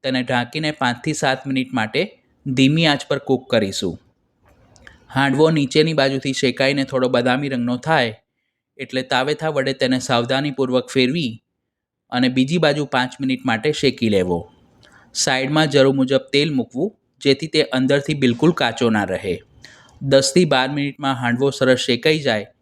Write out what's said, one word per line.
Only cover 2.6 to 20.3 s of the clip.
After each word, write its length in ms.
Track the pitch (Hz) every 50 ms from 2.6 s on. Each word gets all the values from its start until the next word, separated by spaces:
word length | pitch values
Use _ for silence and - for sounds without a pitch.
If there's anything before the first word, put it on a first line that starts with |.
| 135 135 151 160 165
આંચ 200 | 156 143 135 - -
પર 80 | 147
કૂક 280 | 135 - - 131 120 - -
કરીશું. 460 | - 113 107 98 95 - - 90 82 - _ _ _ _ _ _ _ _ _ _ _ _ _ _ _ - - - - _ _ _ -
હાંડવો 360 | 135 139 139 131 139 156 160
નીચેની 420 | 160 151 143 127 - 151 156 160 160
બાજુથી 400 | 147 135 135 135 135 - 139 131
શેકાઈને 500 | - - 127 123 - 135 135 143 143 135
થોડો 260 | 135 - 131 127 123
બદામી 400 | 127 120 120 127 123 131 143 139
રંગનો 280 | 135 123 120 123 123
થાય 360 | 123 - 156 160 151 123 113 107 - _ _ _ _ _ _ _ _ _ _ _
એટલે 240 | - 135 - - 131
તાવેથા 480 | 127 131 139 127 131 143 151 151 156 160
વડે 240 | 151 139 131 135 135
તેને 260 | - 135 127 127 127
સાવધાનીપૂર્વક 920 | 123 - 131 120 120 123 135 135 143 147 131 - 135 127 127 127 123 -
ફેરવી 500 | - 135 127 123 143 175 156 117 113 113 _ _ _ _ _ _ _ _ _ _ _ _ _ _
અને 180 | - 123 127 127
બીજી 280 | 127 160 175 143 165
બાજુ 280 | 180 160 151 147 151 147
પાંચ 260 | 139 - 131 127 127 - -
મિનિટ 240 | 139 131 127 123 -
માટે 260 | 127 113 110 107 151
શેકી 380 | 151 - - 135 120 - 120 110
લેવો. 420 | 104 95 92 90 87 85 85 - _ _ _ _ _ _ _ - _ - _ _ _
સાઈડમાં 540 | - - 151 131 127 135 135 147 156 156
જરૂર 280 | 151 139 139 135 139 135
મુજબ 300 | 139 131 127 135 131 - - -
તેલ 200 | 143 147 160 151
મૂકવું 380 | 131 113 - - 123 160 214 - _ _ _ _ _
જેથી 260 | - 139 135 - -
તે 160 | 156 - 156 147
અંદરથી 500 | - - 131 131 131 139 139 139 - 156
બિલકુલ 380 | 147 135 123 117 120 151 165
કાચો 380 | 170 - 143 120 113 - 123 117
ના 140 | 110 104 101
રહે. 320 | 92 92 87 - 98 87 82 - _ _ _ - - - - - _ _ -
દસથી 440 | - 135 135 135 135 -